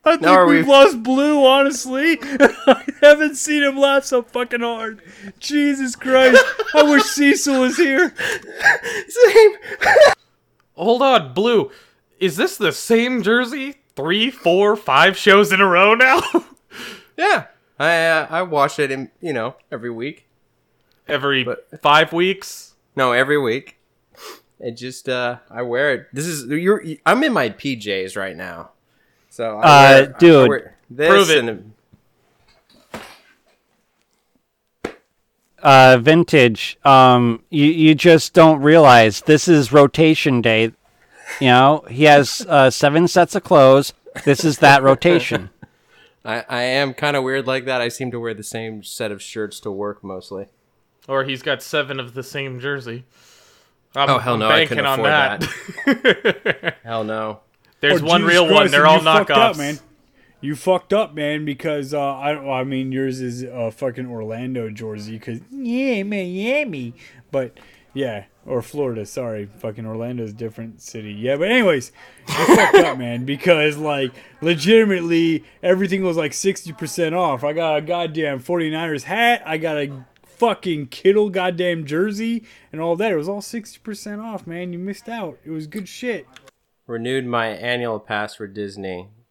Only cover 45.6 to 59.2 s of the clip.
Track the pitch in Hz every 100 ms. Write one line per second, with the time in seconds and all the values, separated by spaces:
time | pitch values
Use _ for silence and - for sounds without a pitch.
45.6 | - _ _ _ _ _ 107 117 - 120
46.6 | 123 131 139 123 147 143 131 135 127 131
47.6 | 127 127 117 - 127 120 117 107 104 113
48.6 | 110 107 - - 110 101 - 113 104 -
49.6 | 107 98 101 101 95 92 - 98 98 _
50.6 | _ _ _ _ - 135 135 131 151 131
51.6 | - 156 139 135 120 123 123 147 135 127
52.6 | 139 143 120 117 127 _ _ _ _ _
53.6 | _ _ _ 135 139 131 123 117 110 110
54.6 | 151 117 139 135 127 151 135 104 151 -
55.6 | - - - 254 254 180 220 - 220 -
56.6 | 175 - 113 113 107 110 110 104 _ _
57.6 | _ _ - 180 156 170 170 175 165 156
58.6 | 190 143 151 156 156 156